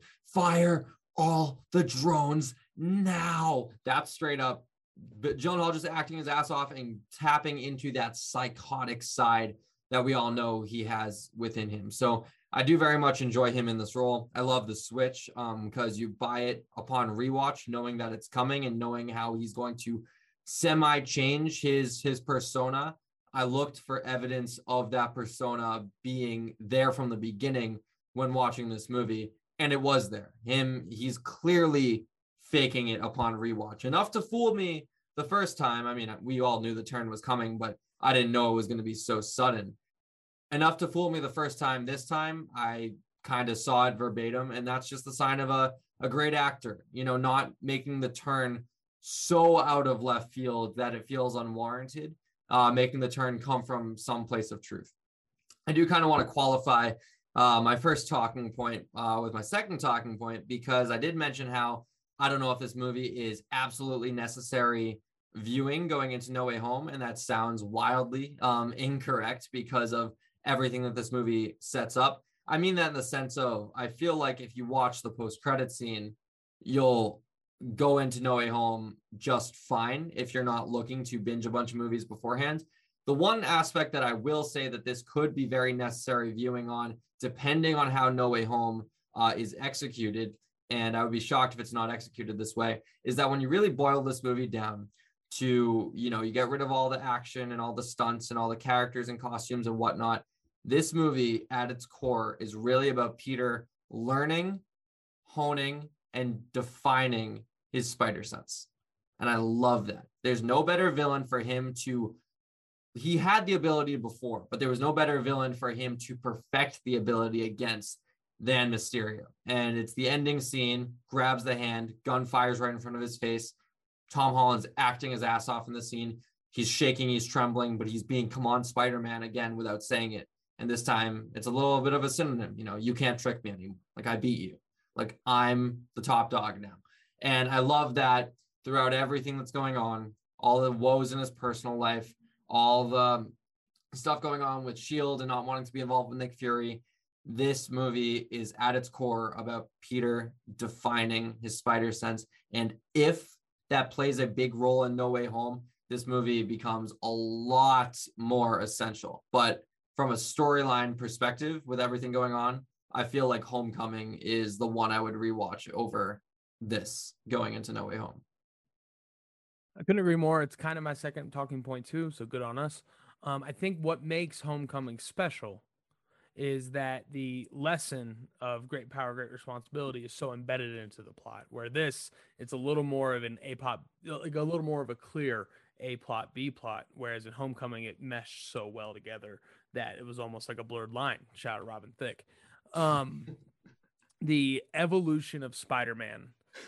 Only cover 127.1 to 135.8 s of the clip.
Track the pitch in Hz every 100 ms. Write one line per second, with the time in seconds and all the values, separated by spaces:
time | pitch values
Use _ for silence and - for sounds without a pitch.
127.1 | 123 120 135 123 120 120 113 107 110 123
128.1 | 127 117 131 120 123 123 - 123 123 117
129.1 | 117 113 120 117 113 113 107 - 117 113
130.1 | 107 - _ _ - 120 117 120 113 113
131.1 | 110 113 113 110 127 139 139 135 143 135
132.1 | - 156 120 104 104 107 107 117 120 131
133.1 | 120 127 113 107 92 95 95 _ - 113
134.1 | 113 123 120 92 - _ _ _ - 113
135.1 | 120 - 123 123 123 123 120